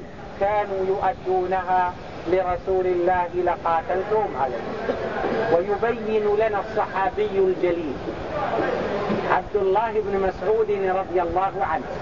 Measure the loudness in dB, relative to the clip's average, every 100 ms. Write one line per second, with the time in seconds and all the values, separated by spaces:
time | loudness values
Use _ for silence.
0 | -6 -14 -12 -2 2 2 0 -2 0 2
1 | 0 0 0 2 2 0 2 2 2 -2
2 | -12 -8 0 2 2 -2 0 2 2 2
3 | 4 2 0 0 0 0 0 0 0 -2
4 | 0 0 0 -2 -2 -2 -6 -6 -4 -2
5 | -2 -2 -2 0 2 2 2 0 0 -2
6 | 0 0 2 2 2 0 -2 -2 -2 0
7 | -2 0 0 2 2 2 0 0 -2 -6
8 | -6 -8 -6 -4 -2 0 0 -2 -2 -2
9 | -2 -2 0 -2 0 0 4 2 2 0
10 | 0 0 0 0 0 2 2 2 2 0
11 | 0 0 2 2 0 0 -2 -2 -4 -8